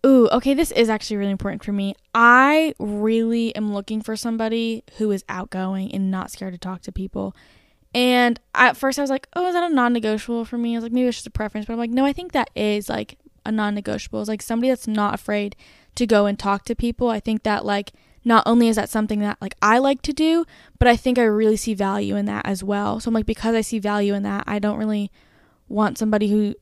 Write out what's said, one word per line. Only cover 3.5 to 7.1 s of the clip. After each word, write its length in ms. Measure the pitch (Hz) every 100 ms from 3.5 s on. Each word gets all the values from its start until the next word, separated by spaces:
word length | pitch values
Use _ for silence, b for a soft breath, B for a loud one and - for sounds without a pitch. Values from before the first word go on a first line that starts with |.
| -
am 160 | 214
looking 300 | 202 196 220
for 140 | 214 220
somebody 680 | 240 226 220 226 226 226 - -
who 120 | 214
is 140 | 196 -
outgoing 640 | 185 190 185 190 190 190
and 160 | 196 190
not 200 | 185 -
scared 220 | - 190
to 60 | 180
talk 240 | 185 185
to 100 | -
people. 420 | 190 190